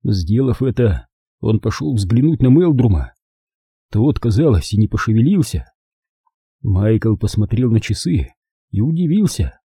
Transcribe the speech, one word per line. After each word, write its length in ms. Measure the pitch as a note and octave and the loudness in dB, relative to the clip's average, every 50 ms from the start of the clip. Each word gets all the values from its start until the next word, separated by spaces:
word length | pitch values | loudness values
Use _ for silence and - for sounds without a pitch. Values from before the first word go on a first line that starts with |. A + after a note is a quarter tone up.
| - | -2
Сделав 580 | - G#2+ F#2+ F2 D#2+ G#2+ B2 C3+ C3 A2 - | -2 -2 -2 0 0 0 0 0 0 -2 -2
это, 440 | C3 C3+ A2 B2+ B2 G#2+ F2 B1+ - _ _ _ _ _ _ _ | -2 -4 0 0 0 0 0 -2 -6 _ _ _ _ _ _ _
он 200 | - - G#2+ G#2+ | -2 -2 -2 0
пошел 340 | - A2+ - - - D3+ C3 | -2 -4 -6 -4 -4 -2 -2
взглянуть 480 | G#2 G2 F2 A2+ A#2+ C#3 D#3+ D#3+ A2+ | -2 -2 0 0 2 2 2 2 2
на 60 | B2+ B2+ | 4 4
Мелдрума. 640 | B2+ D#3+ F3+ E3+ D3 B2 A#2+ A2+ F#2 D2 C2 - _ _ _ _ _ _ _ _ _ _ _ _ _ _ _ _ | 4 4 4 2 2 2 2 2 2 0 -2 -6 _ _ _ _ _ _ _ _ _ _ _ _ _ _ _ _
Тот, 280 | - G#2 A2+ D3 C#3 - | -2 0 0 0 0 0
казалось, 540 | - - G2 A2+ E3 D3+ A#2 E2+ - - - | -2 -2 0 2 2 2 2 0 0 -2 0
и 40 | G2+ | 0
не 100 | A2 G#2 | 0 0
пошевелился. 840 | - G2+ - - G#2+ A2 B2 D3+ G#3 F#3+ - - - D2 - _ _ _ _ _ _ _ _ _ _ _ _ _ _ _ _ _ _ _ | 0 -4 -2 0 2 2 4 4 2 2 0 -2 -4 -10 -10 _ _ _ _ _ _ _ _ _ _ _ _ _ _ _ _ _ _ _
Майкл 560 | - - F#2+ F#2 G2+ A2 A2 G#2+ - A2+ G#2+ | -4 -2 0 0 2 2 0 0 0 0 -2
посмотрел 540 | F#2 - G#2 - G#2+ G#2+ G2 - A2 B2+ A#2+ | -2 -2 -4 -2 -2 -2 -2 -2 -2 0 2
на 100 | A2 A2 | 0 0
часы 540 | - - G#2 - - F2+ F2 - B1+ - _ _ _ _ _ _ _ _ | 0 -2 -6 -4 -2 -2 -2 -2 -2 -4 _ _ _ _ _ _ _ _
и 100 | - G2 | -4 -2
удивился. 800 | A2 D3+ E3 E3+ F3+ D3+ E3 G#3+ G#3 D#3+ - - F2+ C2 - _ _ _ | -2 -2 0 -2 0 0 0 0 0 0 -2 -4 -6 -6 -6 _ _ _